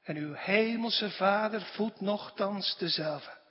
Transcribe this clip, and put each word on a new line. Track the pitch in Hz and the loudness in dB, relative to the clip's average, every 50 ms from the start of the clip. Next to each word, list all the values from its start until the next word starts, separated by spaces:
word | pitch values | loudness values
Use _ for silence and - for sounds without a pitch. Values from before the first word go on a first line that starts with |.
| _ | _
En | - 156 | -6 -6
uw | 151 151 151 143 | -6 -6 -6 -8
hemelse | - - - 196 214 220 226 233 226 233 233 - - 220 202 | -6 0 4 4 4 4 4 2 -2 0 0 0 0 0 -2
Vader | - - 185 196 202 208 214 214 214 214 | -2 2 4 4 4 4 2 0 -2 -4
voedt | 180 - - - 214 226 - - | -6 -6 -2 -2 -2 -2 0 -2
nochtans | 196 196 208 202 - - - - 202 196 208 196 185 - - | 0 0 0 0 -2 -10 -2 0 0 0 0 -2 -2 -4 -2
dezelfde. | - 180 170 - - 156 156 147 139 - - - - _ _ | -2 0 0 0 0 0 -2 -4 -4 -8 -14 -16 -18 _ _